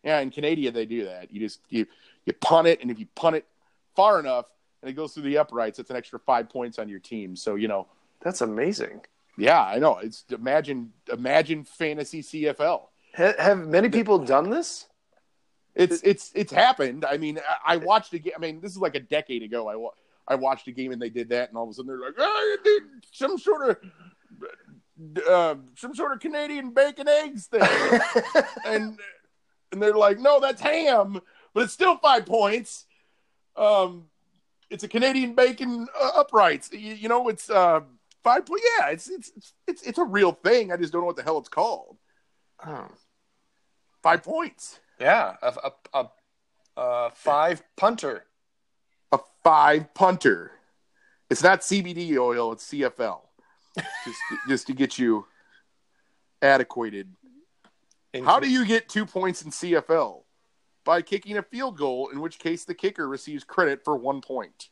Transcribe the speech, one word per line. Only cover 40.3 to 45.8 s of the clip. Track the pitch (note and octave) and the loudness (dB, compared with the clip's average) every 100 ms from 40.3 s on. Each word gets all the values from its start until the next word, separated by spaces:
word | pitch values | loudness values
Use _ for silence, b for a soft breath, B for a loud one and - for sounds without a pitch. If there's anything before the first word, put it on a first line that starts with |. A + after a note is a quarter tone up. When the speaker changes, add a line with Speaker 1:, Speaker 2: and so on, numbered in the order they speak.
Speaker 1:
thing. | - F#3+ A#3+ G3 | 2 2 2 2
I | F3 | -4
just | E3 | -4
don't | F3 | -4
know | F3 | -4
what | D3 | -6
the | |
hell | C3+ D#3 | -4 -4
it's | A#2+ | -4
called. | - A3 G3 - _ _ _ _ _ _ _ | -2 -2 -4 -10 _ _ _ _ _ _ _
Speaker 2:
Oh. | D#3 D3 - _ _ _ _ _ _ _ _ _ _ _ | -16 -14 -16 _ _ _ _ _ _ _ _ _ _ _
Speaker 1:
Five | - E3+ | 0 0
points. | F3+ D#4+ E4+ _ - - _ _ | -2 -6 -6 _ -20 -20 _ _
Speaker 2:
Yeah, | C3 G#3+ G2 F#2+ | 2 2 0 -4
a, | B2 A#2 C3+ _ | -6 -4 -12 _